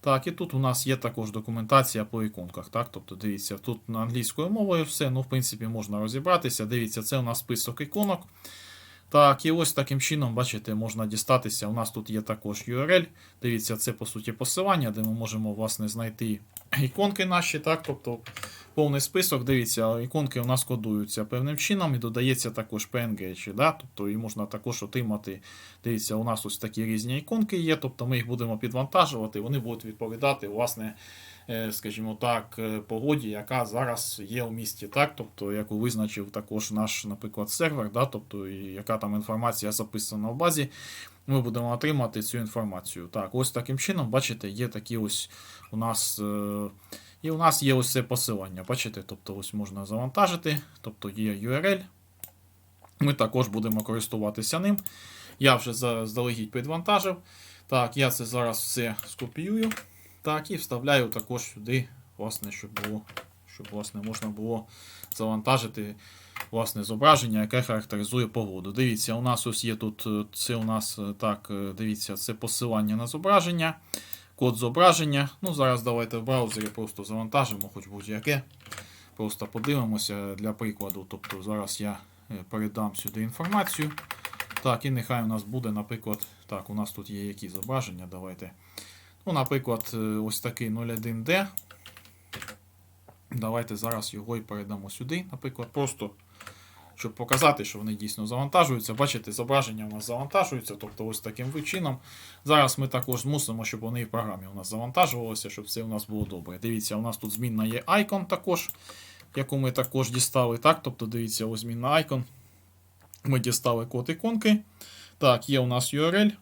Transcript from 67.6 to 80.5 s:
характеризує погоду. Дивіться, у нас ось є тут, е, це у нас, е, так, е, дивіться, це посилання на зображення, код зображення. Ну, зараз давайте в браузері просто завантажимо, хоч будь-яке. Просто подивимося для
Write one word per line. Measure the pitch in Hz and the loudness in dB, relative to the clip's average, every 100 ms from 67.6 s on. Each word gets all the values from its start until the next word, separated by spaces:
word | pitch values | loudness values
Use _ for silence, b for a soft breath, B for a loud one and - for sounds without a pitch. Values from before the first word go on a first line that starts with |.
характеризує | 127 110 - 104 104 123 113 | 2 -2 -2 -4 0 0 0
погоду. | 117 104 95 90 | 0 -2 -4 -4
Дивіться, | 107 127 107 - | 2 2 2 0
у | 113 | 0
нас | 123 120 120 | 2 2 0
ось | 107 117 | -2 -2
є | 110 | -2
тут, | 110 107 113 | -4 -4 -2
е, | 104 107 | -2 -2
це | - - 117 | -6 -2 0
у | |
нас, | 110 110 110 - | 0 0 -2 -6
е, | 101 101 | -6 -2
так, | 110 104 - | -2 -2 -4
е, | 98 98 95 | -6 -4 -4
дивіться, | 110 107 - 98 | -2 -2 -4 -4
це | - | -6
посилання | 110 117 - 123 110 107 110 | -4 -4 -2 0 2 2 0
на | 120 | -2
зображення, | 151 190 202 170 170 160 - B B B B B - | -2 6 6 6 2 0 -2 B B B B B 2
код | 127 117 | 2 2
зображення. | 120 143 180 165 151 139 139 - | 0 8 10 10 4 2 0 -2
Ну, | 190 | -2
зараз | 147 131 123 | 4 4 4
давайте | 120 117 113 117 | 2 0 0 -2
в | |
браузері | 113 131 117 104 107 | 2 2 2 0 -4
просто | 110 107 - | -4 -8 -8
завантажимо, | 98 110 110 143 131 104 98 | -6 -4 2 2 2 -2 -8
хоч | 98 95 | -10 -12
будь-яке. | 101 101 107 147 139 - - B B B B B - | -12 -6 -2 0 0 -2 -20 B B B B B -4
Просто | 110 - 104 | -4 -4 -6
подивимося | 117 123 143 113 107 - 101 101 98 | -4 0 2 2 0 -2 -4 -6 -4
для | 107 | -4